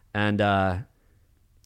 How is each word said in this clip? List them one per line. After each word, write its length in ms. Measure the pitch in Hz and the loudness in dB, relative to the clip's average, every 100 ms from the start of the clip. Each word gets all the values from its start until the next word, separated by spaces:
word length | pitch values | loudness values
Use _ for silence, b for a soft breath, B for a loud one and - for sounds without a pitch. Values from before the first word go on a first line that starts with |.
| _ | _
And, 280 | 104 104 104 | -2 0 0
uh, 360 | 101 98 95 92 - _ _ _ _ _ _ _ | 2 2 0 -4 -8 _ _ _ _ _ _ _